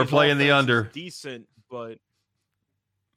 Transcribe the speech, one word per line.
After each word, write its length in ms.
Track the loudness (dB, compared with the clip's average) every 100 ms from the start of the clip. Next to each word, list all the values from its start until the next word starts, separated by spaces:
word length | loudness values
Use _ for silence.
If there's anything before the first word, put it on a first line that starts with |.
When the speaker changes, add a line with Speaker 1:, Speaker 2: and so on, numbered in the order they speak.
Speaker 1:
Miami's 60 | 2
Speaker 2:
playing 280 | 4 4 4
the 100 | 2
Speaker 1:
offense 140 | 2
is 60 | 4 0
Speaker 2:
under. 60 | 0
Speaker 1:
decent, 560 | -8 -16 -16 -14 -16 -18 _ _
but 280 | -14 -14 -16 _ _ _ _ _ _ _ _ _ _ _